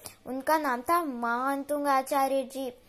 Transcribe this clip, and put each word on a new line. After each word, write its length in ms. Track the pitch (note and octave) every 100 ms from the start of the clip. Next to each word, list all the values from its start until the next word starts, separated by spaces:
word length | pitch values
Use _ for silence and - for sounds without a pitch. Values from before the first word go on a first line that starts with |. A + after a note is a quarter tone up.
| - - -
उनका 320 | C4 C4+ D#4
नाम 240 | D4+ B3
था 220 | B3 E4+
मानतुंग 840 | D#4+ A#3+ A#3 A#3+ C4 C#4 C#4 D4 C#4+
आचार्य 560 | C4 C4 C#4+ C4+ C4+
जी। 300 | B3+ C4 C4 -